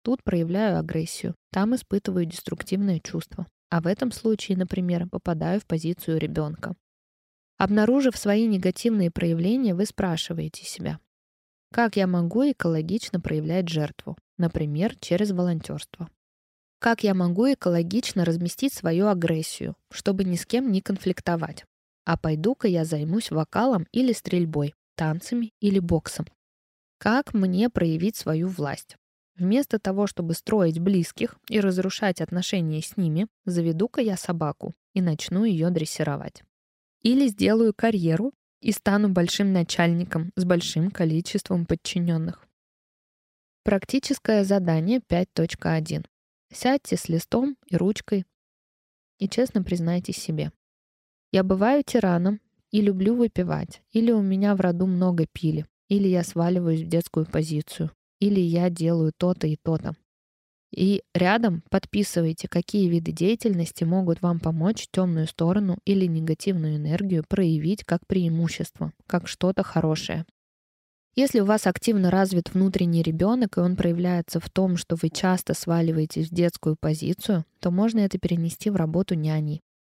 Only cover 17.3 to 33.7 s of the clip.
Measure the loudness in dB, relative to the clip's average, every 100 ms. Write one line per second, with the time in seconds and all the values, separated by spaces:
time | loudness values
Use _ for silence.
17.3 | 2 2 2 2 0 0 -2 -2 0 0
18.3 | 0 -2 -2 -4 -2 -2 2 2 2 0
19.3 | -2 -4 -8 -8 -10 _ -6 -2 0 0
20.3 | -2 -2 -2 0 -2 -2 -4 -2 -2 -2
21.3 | -2 -4 -10 -20 _ _ _ -4 -2 0
22.3 | 0 0 0 2 2 0 -2 -2 -2 -2
23.3 | -4 -2 0 2 0 -2 0 0 0 -2
24.3 | 0 0 -2 -4 -6 _ -4 -2 -2 -4
25.3 | -4 -4 -2 0 2 2 0 -2 -8 -10
26.3 | _ _ _ _ _ _ _ 0 0 0
27.3 | 0 2 2 2 2 0 2 -2 -4 -4
28.3 | -2 -2 -4 -6 -6 -12 -20 _ _ _
29.3 | -4 0 2 0 -2 -2 -2 -2 -2 -4
30.3 | -4 0 2 2 2 2 2 0 -4 -8
31.3 | -8 -4 0 2 0 -2 -2 -2 -2 -4
32.3 | -4 -2 -2 -2 -4 -6 -2 0 0 -2
33.3 | _ -4 0 0